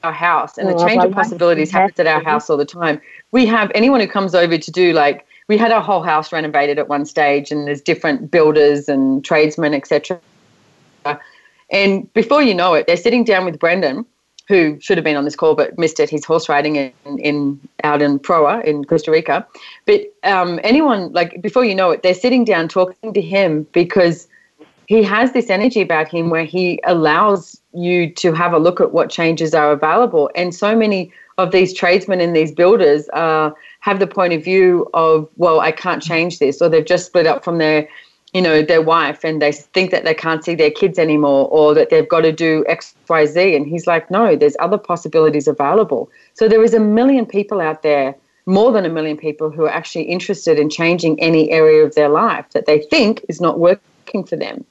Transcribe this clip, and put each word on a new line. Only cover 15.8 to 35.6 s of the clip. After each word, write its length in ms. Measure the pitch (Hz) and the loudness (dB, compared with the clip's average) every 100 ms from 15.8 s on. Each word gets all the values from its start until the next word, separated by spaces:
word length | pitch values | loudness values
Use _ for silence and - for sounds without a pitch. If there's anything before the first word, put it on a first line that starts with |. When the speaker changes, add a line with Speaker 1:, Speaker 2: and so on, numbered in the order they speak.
| 165 160 | -4 0
Speaker 1:
it. 100 | 151 | -2
He's 160 | 156 - | -2 -2
horse 220 | 160 160 | -4 0
riding 280 | 147 151 151 | -2 0 -4
in, 180 | 135 _ 143 143 | -6 _ -12 -6
in, 400 | 147 147 143 139 - _ | -4 -2 -4 -6 -14 _
out 180 | 151 147 | -2 0
in 180 | 147 139 | 0 -2
Proa 420 | - 160 147 226 | 0 2 2 0
in 240 | 156 147 139 | -2 -4 -2
Costa 260 | 160 160 | -2 0
Rica. 360 | 156 - 139 - - - - - | -2 0 -4 -6 -20 -20 -10 0
But, 280 | 208 - _ | 0 0 _
um, 360 | 190 190 180 170 | -2 0 0 -4
anyone, 480 | 208 262 302 214 175 | 0 2 2 0 -2
like, 280 | 170 175 - | -4 -4 -6
before 240 | 214 247 240 | -2 0 0
you 100 | 190 | 2
know 160 | 185 | 0
it, 120 | 160 | 2
they're 100 | 185 | 0
sitting 300 | 180 254 262 | 0 0 2
down 240 | 233 180 165 | 2 0 0
talking 460 | 190 185 - 226 | -2 -2 -4 -6
to 80 | 196 | -4
him 460 | 165 196 190 156 156 | -2 0 0 -2 -2
because 560 | 175 175 196 175 160 - _ _ _ - _ _ | -2 0 2 2 0 -10 _ _ _ -20 _ _
he 140 | 220 | 2
has 300 | 202 208 254 | 2 2 0
this 160 | 254 240 | 0 -2
energy 320 | 190 247 233 | 0 0 0
about 260 | 180 160 160 | -2 -2 -2
him 220 | 170 165 | -4 -2
where 160 | 165 160 | -2 -4
he 340 | 175 180 175 | -4 -4 -2
allows 760 | - 175 156 160 214 196 - - _ | -2 0 0 2 0 -2 -6 -20 _
you 380 | 175 175 180 170 | -8 -2 -2 -2
to 200 | - 180 | -2 -2
have 200 | 160 175 | 0 0
a 60 | 170 | 2
look 200 | 160 180 | 0 0
at 140 | 190 | 0
what 160 | 170 - | 0 -2
changes 460 | - 165 160 160 156 | -2 -2 -2 -2 0
are 160 | 151 | 2
available. 580 | 147 156 233 240 165 147 - | 0 0 0 2 0 -2 -2
And 180 | 180 | -6
so 220 | 175 208 226 | -4 -2 0
many 360 | 214 196 170 - _ - | 0 -2 -6 -14 _ -4
of 120 | 180 | 0
these 220 | 185 185 | 2 0
tradesmen 480 | - 180 180 185 185 | 0 0 0 0 -2
and 140 | 170 165 | 0 0
these 160 | 160 | -2
builders, 580 | 151 175 220 160 151 147 | 2 2 4 4 2 -2
uh, 400 | 151 165 160 156 151 - - | -4 -2 0 -2 -6 -20 -10
have 200 | - 196 | -6 -2
the 80 | 190 | -2
point 260 | - 180 | 0 -2
of 100 | 165 | -2
view 440 | 160 190 185 175 - | 0 4 4 4 0
of, 340 | 170 160 160 151 - | 0 2 2 0 -2
"Well, 220 | 170 | 2
I 120 | 160 | 2